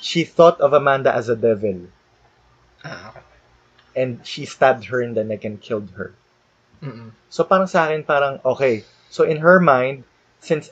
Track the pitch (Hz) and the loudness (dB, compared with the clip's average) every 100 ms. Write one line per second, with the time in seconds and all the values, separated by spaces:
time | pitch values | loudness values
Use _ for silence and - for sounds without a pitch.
0 | - 170 160 - 170 170 139 143 143 135 | -6 -4 -4 6 6 6 2 2 2 2
1 | 131 120 110 113 113 107 107 92 87 _ | 0 0 -2 -2 0 0 -2 -6 -12 _
2 | _ _ _ _ _ _ _ _ 151 120 | _ _ _ _ _ _ _ _ -18 -16
3 | 98 - - _ _ _ _ _ _ - | -18 -20 -20 _ _ _ _ _ _ -6
4 | 127 117 - - 139 - 135 123 101 127 | -6 -6 -14 -14 -14 0 2 2 -4 -6
5 | 120 113 110 107 107 104 - 110 98 92 | -4 -4 -4 -6 -8 -12 -8 -8 -8 -14
6 | 92 - _ _ _ _ _ _ 143 113 | -14 -16 _ _ _ _ _ _ -16 -16
7 | 113 - _ - 160 190 185 180 160 156 | -20 -20 _ -6 0 0 0 0 0 -2
8 | 151 147 143 139 131 123 139 110 - _ | -2 0 0 -2 -4 0 0 0 -6 _
9 | _ - 160 156 160 185 170 127 127 139 | _ -2 0 2 6 6 6 4 2 -6
10 | - _ _ _ - 156 147 | -16 _ _ _ -4 -4 -2